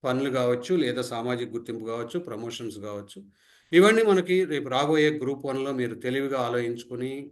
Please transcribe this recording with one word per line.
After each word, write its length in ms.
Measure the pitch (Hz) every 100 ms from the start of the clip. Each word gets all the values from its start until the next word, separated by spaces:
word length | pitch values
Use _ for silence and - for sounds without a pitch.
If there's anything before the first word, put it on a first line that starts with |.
పనులు 260 | 135 127 139
కావచ్చు, 420 | 127 123 123 123 180
లేదా 260 | 131 120
సామాజిక 440 | 123 117 120 123 117
గుర్తింపు 340 | 113 117 113
కావచ్చు, 320 | 110 117 117 180
ప్రమోషన్స్ 580 | 175 110 117 117 120 101
కావచ్చు, 380 | 104 101 101 - 101 _ _ _ _
ఇవన్నీ 300 | 165 202 220
మనకి 340 | 220 190 175 185
రేపు 240 | 175 147 135
రాబోయే 420 | 127 147 156 151
గ్రూప్ 300 | 151 127 139
వన్లో 280 | 143 135 135
మీరు 220 | 135 120 110
తెలివిగా 380 | 127 131 139 135
ఆలోచించుకుని 720 | 120 123 117 120 - 123 131 135 143